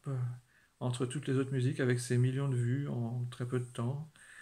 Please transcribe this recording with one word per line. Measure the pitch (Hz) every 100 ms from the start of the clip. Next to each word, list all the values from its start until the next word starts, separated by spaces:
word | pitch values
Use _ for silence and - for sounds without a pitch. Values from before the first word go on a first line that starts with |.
| -
euh, | 131 123 123 - _ _ -
entre | 135 123 123
toutes | 143 135
les | 131
autres | 131
musiques, | 131 123 156
avec | 127 123
ses | - 123
millions | 127 131 139
de | 127
vues | 120 135 143
en | 131 117 123 123
très | - 123
peu | 127
de | 123
temps, | - 117 143 156 - - -